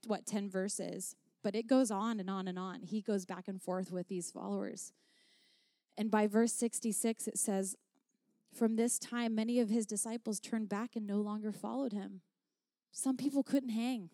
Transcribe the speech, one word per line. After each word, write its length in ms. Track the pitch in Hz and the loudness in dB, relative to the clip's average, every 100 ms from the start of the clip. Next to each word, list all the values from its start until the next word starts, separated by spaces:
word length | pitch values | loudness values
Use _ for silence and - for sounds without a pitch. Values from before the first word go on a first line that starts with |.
| 226 | 4
what, 200 | 202 - | 4 4
ten 220 | 208 196 | 2 4
verses, 680 | 190 196 - 175 185 - - _ _ | 4 4 2 -2 -2 -4 -8 _ _
but 120 | 208 | 0
it 120 | 214 226 | 2 6
goes 240 | 262 240 | 6 6
on 280 | 196 220 220 | 4 0 0
and 120 | 185 | 0
on 180 | 190 185 | -2 -2
and 100 | 180 | -4
on. 240 | 185 175 | -4 -8
He 200 | 170 214 | -4 -4
goes 240 | 196 202 180 | 0 0 0
back 200 | 180 185 | -10 -8
and 140 | 190 | -8
forth 320 | - 185 185 | -2 -2 -2
with 160 | 180 180 | -4 -4
these 220 | 185 170 | -4 -6
followers. 600 | - 202 196 190 - - _ _ _ _ _ _ _ _ _ _ - | -8 -4 -4 -4 -8 -12 _ _ _ _ _ _ _ _ _ _ -6
And 120 | 220 | 0
by 160 | 214 208 | 4 4
verse 280 | 214 226 | 4 2
sixty-six, 720 | - 233 - 233 196 226 226 - | 2 -2 -2 -2 0 0 -2 -4
it 100 | - | -4
says, 380 | - 196 190 - _ _ _ _ _ _ _ | 0 0 -2 -6 _ _ _ _ _ _ _
"From 220 | - 226 226 | 0 0 2
this 220 | 240 - | 0 0
time, 360 | - 240 233 | -4 -2 0
many 260 | 220 226 240 | 0 2 2
of 80 | 220 | 2
his 180 | 233 208 | 2 0
disciples 540 | 208 226 233 226 202 | -4 -4 -4 -4 -6
turned 300 | - 226 208 | -4 -4 -2
back 260 | 202 240 233 | -4 -4 -6
and 100 | 208 | -2
no 140 | 202 | -2
longer 320 | 208 214 214 | -2 -4 -6
followed 400 | 196 208 247 269 | -6 -6 -4 -4
him." 300 | 202 196 190 _ _ _ _ _ _ _ | -4 -8 -12 _ _ _ _ _ _ _
Some 280 | - 262 262 | -6 -2 0
people 240 | 277 277 | 0 0
couldn't 260 | - 277 254 | 2 0 0
hang. 420 | 220 240 247 170 | -2 -2 -4 -8